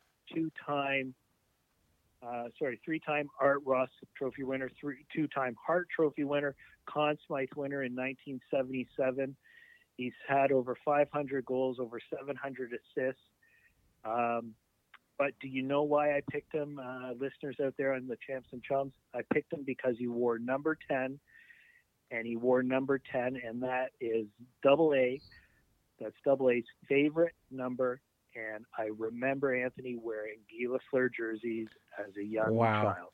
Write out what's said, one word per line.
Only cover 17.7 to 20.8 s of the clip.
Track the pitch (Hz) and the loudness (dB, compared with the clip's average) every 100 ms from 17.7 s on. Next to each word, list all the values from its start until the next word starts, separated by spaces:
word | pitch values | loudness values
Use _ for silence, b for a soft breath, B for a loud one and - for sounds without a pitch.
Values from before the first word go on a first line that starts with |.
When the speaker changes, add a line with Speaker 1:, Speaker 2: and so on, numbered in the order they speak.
| 131 | 0
Speaker 1:
there | 135 | 0
on | 131 127 | 0 -4
the | 113 - | -8 -6
Champs | 135 120 | -8 -8
and | 123 | -10
Chums? | - 139 139 - _ | -2 0 0 -6 _
I | 123 117 | -6 -2
picked | 151 - | -2 -2
him | 165 135 | -6 -6
because | 127 127 117 | -2 0 0
he | 123 | -2
wore | 120 120 117 | 0 2 0
number | 120 135 156 156 | 0 0 0 -2